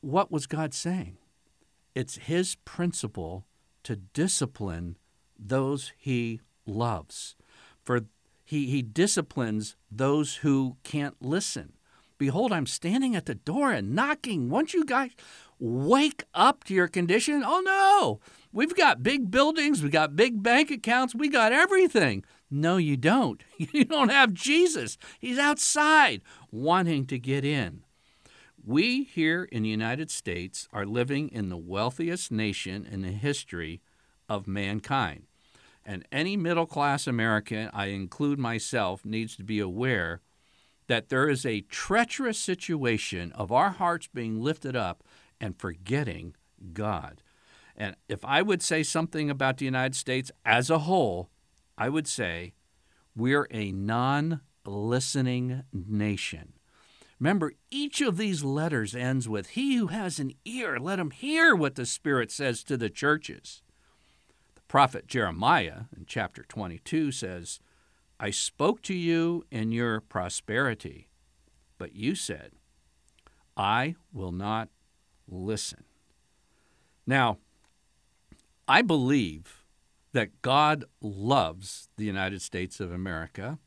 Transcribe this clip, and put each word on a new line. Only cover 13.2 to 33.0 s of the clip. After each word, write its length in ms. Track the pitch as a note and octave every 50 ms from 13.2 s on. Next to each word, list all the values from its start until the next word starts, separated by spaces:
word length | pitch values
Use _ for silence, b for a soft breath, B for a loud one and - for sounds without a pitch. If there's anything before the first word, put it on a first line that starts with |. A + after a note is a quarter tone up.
| - -
the 80 | A2+
door 360 | G2 _ - E3 C4 D4 C4+
and 220 | A3 B2+ G2 G2 A#2
knocking. 560 | F3+ A#3+ C#4 D4+ D4 - B3+ G#3+ E3 B2+ A#2+
Won't 240 | C#3+ A#3 D#4 D#4 -
you 100 | F#4 D#4
guys 280 | C4+ B3+ B3+ C4+ B3 - B B B B B B B B B
wake 640 | - A#2 A#2 B2+ C3+ D#3 A#3 C4+ D4 D4+ - _ - _ _
up 300 | E3+ F#3+ B3+ B3+ - -
to 80 | - F#3+
your 140 | F#3 F3+ E3+
condition?" 560 | - F#3+ F3 E3+ F3+ A3+ A#3+ - D4 D4 B3+
"Oh, 160 | G#3 D4+ F4+
no, 580 | F#4 F#4+ F#4+ G4 G4 G4 G4+ G4+ F4+ B2 G#2 G#2+ B B B B B B
we've 240 | - G3+ C4 D#4 F4
got 280 | - C4 - F3+ B2 B2
big 280 | G#3+ C4+ C#4+ B3 F#3
buildings, 500 | F#3 B3+ C#4 D4+ D#4+ E4 D4 D4 D4+ G3+
we 80 | D3 C#3+
got 280 | C#3+ D#3+ D#3 D3+ C#3+ D#3
big 260 | A3 B3+ A#3+ G#3+ G3
bank 280 | A#3 A#3+ C4 D4+ D4
accounts, 440 | D4 A#3 - A3 A#3 B3+ C4 B3+ -
we 140 | A3+ D4 D4
got 240 | C#4 C4 A3+ A3 A#3+
everything." 720 | C#4 E4+ F#4 G4 F#4 F#4 F4 - A#3 F3 C3+ G#2 G2 - b b b b b
No, 240 | C#3 C#3 D3+ E3 F3+
you 220 | F#3+ E3+ D3+ C#3+ C3
don't. 460 | A#2+ D#3 G#3 C4+ B3 C#3+ A2 - - _
<laughs> 80 | - -
You 280 | D#3+ - - D4 C4
don't 240 | - E4 D4+ C4+ G#3+
have 240 | C4 C#4 C4+ B3 F#3+
Jesus. 640 | - - B3+ C#4+ E4 F4+ F4+ D#4 - B2 A2 - - B B B B
He's 180 | - B3 B3 B3+
outside 840 | C#4+ D4 D4 D4 - - - D4+ D4+ D4+ D#4 D#4 C#4+ A3 B2+ G2 B B B B B B
wanting 540 | - A2+ B2+ D3+ E3+ F#3 F#3 E3+ E3 C#3+ C3+
to 120 | C3 C#3 B2+
get 280 | A#2+ B2+ C3+ C#3 C3+
in. 380 | C#3+ D3+ C#3+ A2+ F2 - - - _ b b b b b b b b b b b b b b -
We 380 | G2 A#2 D3 F#3 A#3+ B3 C4 C#4
here 420 | C4 - - D#3+ D#3 E3 F3 F3+
in 180 | - - A#2+ G#2+
the 60 | A2
United 420 | G#2+ G#2+ A2 A2+ A#2+ C#3+ D#3+ D3+
States 560 | - - - - F2 F2 F2+ F#2+ - - - - -
are 120 | G#2 G2+
living 440 | G2+ G#2+ B2 B2 B2+ C#3 C#3 D3+ C#3+
in 180 | - A2+ G#2 F#2
the 100 | F2+ F2
wealthiest 720 | E2 F2 F2+ G2 A2 B2 B2+ - E3 E3+ E3+ F3+ - -
nation 560 | A#2+ G#2+ A2 G#2+ G2 - - F#2+ F#2 G2+ G2
in 180 | - - G2